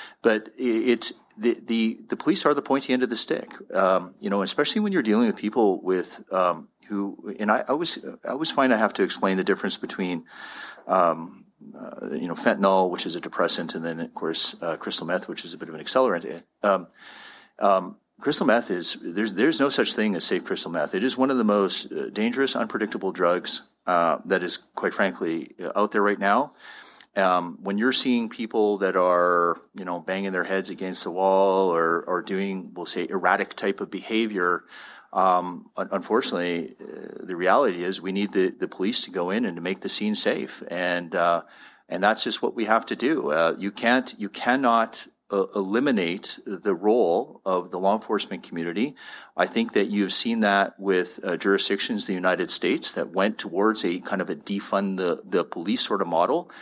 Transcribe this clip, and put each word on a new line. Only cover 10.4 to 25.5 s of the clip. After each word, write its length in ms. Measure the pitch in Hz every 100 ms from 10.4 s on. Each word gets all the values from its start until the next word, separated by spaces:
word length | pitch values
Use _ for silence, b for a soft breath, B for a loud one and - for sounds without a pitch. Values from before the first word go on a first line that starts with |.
| B B B B -
um, 600 | 92 85 82 82 - - _ - -
uh, 320 | - - -
you 160 | - 87
know, 60 |
fentanyl, 560 | 82 120 104 98 95 92
which 160 | 87 85
is 80 |
a 60 | 82
depressant, 540 | - - 85 - 85
and 100 | -
then 160 | 82 82
of 120 | 82
course, 480 | - 80 82 - -
uh, 160 | 85 78
crystal 300 | - - 82
meth, 220 | 92 -
which 160 | 87
is 100 | 85
a 40 | 82
bit 100 | 80
of 60 |
an 60 | 80
accelerant. 640 | - 131 127 87 - 82 - _
Um, 260 | 101 95 85 B B B B B B -
um, 380 | 101 95 90 - _ _
crystal 260 | 139 151 -
meth 240 | 113 113
is, 280 | 87 82 -
there's, 340 | - 87 110
there's 260 | 95 139 156
no 100 | 139
such 240 | 131 110
thing 200 | - 107
as 100 | 90
safe 200 | - 92
crystal 260 | - 92 85
meth. 240 | 82 73
It 80 | 92
is 140 | 127 127
one 140 | 131
of 80 | 131
the 60 |
most, 460 | 107 104 95 - -
uh, 200 | - 65
dangerous, 440 | 101 113 120 135
unpredictable 580 | - 113 107 107 110 95
drugs, 560 | 85 87 90 - - - _ -
uh, 320 | 87 85 73 85
that 160 | 95
is, 140 | 87 -
quite 380 | - - 95
frankly, 600 | - 98 87 85 82 78